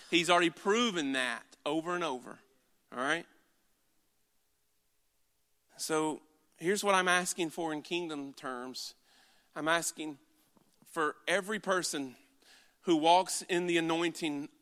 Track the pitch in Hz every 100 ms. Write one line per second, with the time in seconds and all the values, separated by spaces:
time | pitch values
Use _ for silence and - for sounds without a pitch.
0 | - 175 165 175 170 - 196 220 240 175
1 | 139 135 123 113 - - 147 160 160 180
2 | 160 127 120 - _ _ _ _ - 120
3 | 135 165 - _ _ _ _ _ _ _
4 | _ _ _ _ _ _ _ _ _ _
5 | _ _ _ _ _ _ _ - - 156
6 | 156 147 _ _ _ - 165 202 202 190
7 | 185 180 180 - 165 - 165 151 - 175
8 | 170 147 139 135 139 127 127 123 - -
9 | _ _ _ _ _ 165 151 170 160 -
10 | 156 139 _ _ _ _ _ _ - 165
11 | 151 - - 185 190 214 185 185 160 156
12 | 131 120 _ _ _ - _ _ - 165
13 | 160 180 185 - - 175 175 170 165 165
14 | 170 160 165 143 151 _